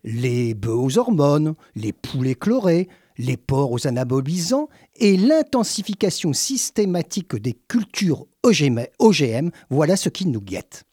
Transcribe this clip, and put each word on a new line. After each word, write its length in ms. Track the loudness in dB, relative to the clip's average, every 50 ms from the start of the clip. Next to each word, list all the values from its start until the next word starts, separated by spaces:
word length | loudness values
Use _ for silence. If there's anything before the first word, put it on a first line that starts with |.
| _
les 480 | -6 -6 -2 -2 0 0 0 0 -2 -2
bœufs 200 | -4 -4 -2 -2
aux 240 | 0 0 2 2 0
hormones, 580 | 2 2 2 2 4 4 4 2 2 0 -2 _ _ _ _
les 160 | -8 -6 -6
poulets 420 | -8 _ -12 -8 -4 -2 -2 -2 -2
chlorés, 540 | -2 0 0 0 2 2 2 2 2 0 -2 -8 _ _ _ _ -8
les 180 | -4 -4 -4 -6
porcs 360 | _ -2 0 0 0 0 -2
aux 120 | -2 -2
anabolisants 840 | -2 -2 -2 -2 0 0 -2 0 -2 -4 -4 -2 -2 -2 -2 -2 -4 _ -20 _ _ _
et 220 | 2 4 4 4 6
l'intensification 1120 | 4 4 4 4 2 0 0 -2 0 0 -4 -6 -6 -6 -4 -2 -2 -2 -2 -2 -2 -2
systématique 1040 | -2 -2 -2 -4 -4 -4 -4 -4 _ 0 0 0 0 -2 -4 -4 -6 -8 -6 _ -8
des 180 | -6 -4 -6 -8 _ _ _
cultures 580 | -2 -2 -2 -2 -6 -2 0 0 0 -2 -4 _ _ _ 2
O 100 | 4 4
G 140 | 4 2 2
M, 180 | 0 0 -4 -8 _ _
O 140 | 4 4
G 180 | 6 4 2 0
M, 220 | 0 -2 -2 -2 -6 -8 -10 _
voilà 280 | 0 0 2 2 2 0
ce 100 | 0 -4
qui 180 | -4 -2 -4
nous 160 | -2 -2 -2
guette. 440 | -6 -6 -10 -10 -10 _ -20 -20 _ _